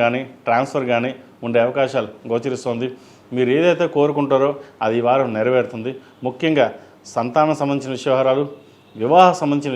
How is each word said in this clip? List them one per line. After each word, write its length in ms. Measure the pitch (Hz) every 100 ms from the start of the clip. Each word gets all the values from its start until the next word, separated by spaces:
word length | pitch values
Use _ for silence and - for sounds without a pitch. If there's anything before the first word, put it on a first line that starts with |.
కానీ, 180 | 117 123 135 - -
ట్రాన్స్‌ఫర్ 400 | 117 135 151 123
కానీ 180 | 117 127 127 - - 120
ఉండే 120 | 117
అవకాశాలు 440 | 120 135 131 135 107 - 117
గోచరిస్తోంది. 560 | 117 135 123 127 117 127 - - - - 127
మీరు 140 | 123 143
ఏదైతే 280 | 175 170 165 147
కోరుకుంటారో 540 | 147 143 143 135 139 143 - -
అది 140 | 110 117
ఈ 40 | 120
వారం 200 | 131 127 107
నెరవేరుతుంది. 540 | 117 127 110 117 117 131 - - 127
ముఖ్యంగా 380 | 123 160 147 113 - - - -
సంతానం 420 | 123 120 156 151 147
సంబంధించిన 300 | 139 139 127 127
విషయ 140 | 143
వ్యవహారాలు, 340 | 131 131 135 143 - - - _ 107
వివాహ 260 | 117 170 185 175
సంబంధించిన 300 | 151 143 143